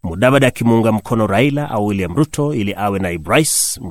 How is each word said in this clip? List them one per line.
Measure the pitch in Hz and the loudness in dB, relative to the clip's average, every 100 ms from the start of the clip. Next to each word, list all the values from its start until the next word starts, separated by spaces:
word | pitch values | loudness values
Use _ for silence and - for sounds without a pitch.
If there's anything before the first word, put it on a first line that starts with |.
Mudavadi | 85 85 123 135 131 | -6 0 4 4 2
akimuunga | - 117 113 110 | 2 2 4 4
mkono | 110 - 117 107 | 0 -2 -2 2
Raila | 98 143 143 147 | 2 2 0 -4
au | 113 104 | -2 -2
William | 101 87 87 | -2 -2 0
Ruto | 156 - 147 | -2 -2 -4
ili | 143 101 95 | -2 -4 -2
awe | 104 98 | -2 -2
naibu | 92 87 78 | -4 -6 0
rais | 131 156 - - - 170 | 0 2 -2 -4 -6 -10